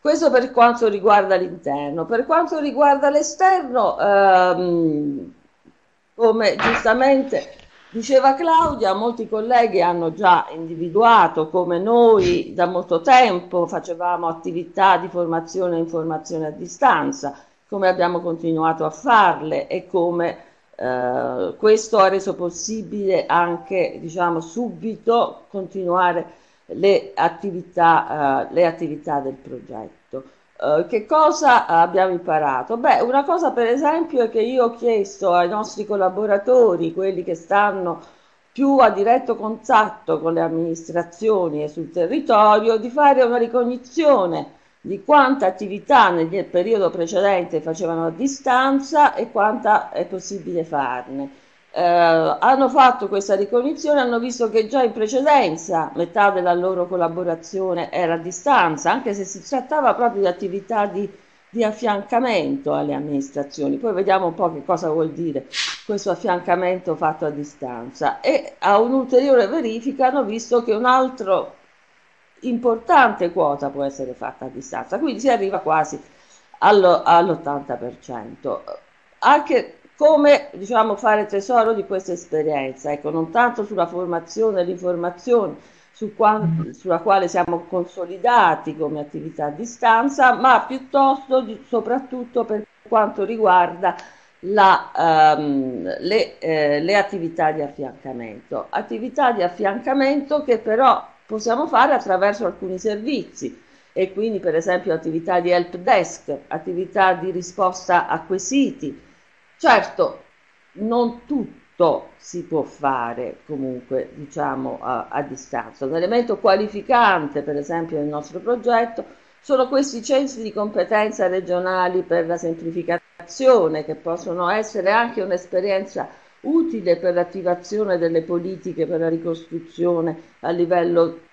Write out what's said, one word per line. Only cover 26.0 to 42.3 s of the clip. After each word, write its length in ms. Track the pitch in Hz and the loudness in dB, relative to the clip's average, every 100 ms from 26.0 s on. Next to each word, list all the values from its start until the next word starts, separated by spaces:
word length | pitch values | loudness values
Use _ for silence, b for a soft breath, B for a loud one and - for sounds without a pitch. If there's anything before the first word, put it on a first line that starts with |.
| 180 170 - b b b _ | 2 0 -6 b b b _
le 460 | 101 190 190 - | 0 2 2 0
attività, 1300 | - 165 170 202 180 170 - 170 165 - 151 139 135 - | -2 -2 -2 -10 -10 -10 2 4 4 2 -2 0 0 -2
eh, 60 | |
le 120 | - 165 | 0 0
attività 540 | 165 165 120 - 143 | 0 -8 -8 -6 -4
del 140 | 135 | -6
progetto. 880 | 135 - 127 117 117 107 _ _ 127 135 b b _ | -12 -14 -16 -14 -16 -16 _ _ -16 -16 b b _
Eh, 260 | - 151 - | 0 0 0
che 180 | 233 214 | -4 0
cosa 600 | 311 311 302 294 - - | 4 4 4 4 4 4
abbiamo 460 | 165 175 185 190 | 2 4 2 0
imparato? 640 | 175 180 156 151 131 131 233 | 0 -2 0 0 -2 -4 -2
Beh, 240 | 277 - | 2 2
una 240 | 240 269 | 2 0
cosa 280 | 285 349 320 | 0 0 0
per 140 | 247 233 | 0 0
esempio 560 | 247 294 320 330 277 | 2 0 0 -2 0
è 60 | 226 | 0
che 100 | 226 | 0
io 240 | 226 262 | -2 2
ho 100 | 240 | 0
chiesto 580 | 233 240 226 196 - 196 | 0 0 0 -2 -2 0
ai 160 | 175 175 | 2 2
nostri 380 | 214 214 - 208 | -2 -6 -8 -6
collaboratori, 1080 | 208 190 185 214 202 202 254 233 170 165 | 0 0 0 0 0 4 6 6 4 -2
quelli 300 | 165 190 185 | -2 -4 -4
che 120 | 180 | -6
stanno 640 | 165 - 202 208 196 180 170 B B B B _ | -8 -2 2 2 0 -4 -6 B B B B _
più 260 | - 277 277 | -2 2 6
a 120 | 233 | 4
diretto 460 | 196 202 254 262 226 | 4 2 2 0 -6
contatto 840 | 214 226 - 233 208 - - 160 | -6 -8 2 2 2 -4 -4 -2
con 140 | 160 | -2
le 60 | 165 | -2
amministrazioni 1200 | 165 165 165 165 - 170 170 - 220 214 175 147 | -2 -2 -4 -6 -6 -6 -6 -4 0 0 0 -4
e 60 | 151 | -6
sul 220 | 151 160 | -8 -8
territorio, 840 | 180 170 277 269 | -2 -2 -2 2